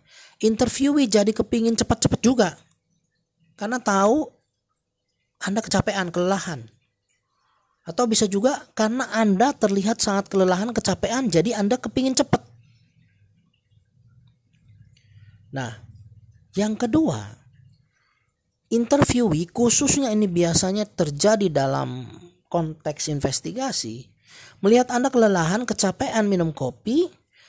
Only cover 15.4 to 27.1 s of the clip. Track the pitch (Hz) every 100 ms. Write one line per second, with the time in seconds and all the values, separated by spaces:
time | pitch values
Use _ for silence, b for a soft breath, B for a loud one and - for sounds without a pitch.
15.4 | _ 135 120 107 - - - - - _
16.4 | _ - 214 214 240 302 302 113 101 -
17.4 | _ _ _ _ _ _ _ _ _ _
18.4 | _ _ _ 226 233 285 277 247 226 151
19.4 | 170 - 233 - - 285 269 214 208 170
20.4 | 170 170 185 202 208 - 151 143 202 214
21.4 | 196 143 135 139 131 127 117 - - _
22.4 | _ 175 160 156 156 151 - 147 135 131
23.4 | 156 208 269 - 113 117 - _ B B
24.4 | B B 190 240 247 247 262 254 220 185
25.4 | 160 208 247 - 190 180 277 220 208 185
26.4 | 165 151 131 - - 277 349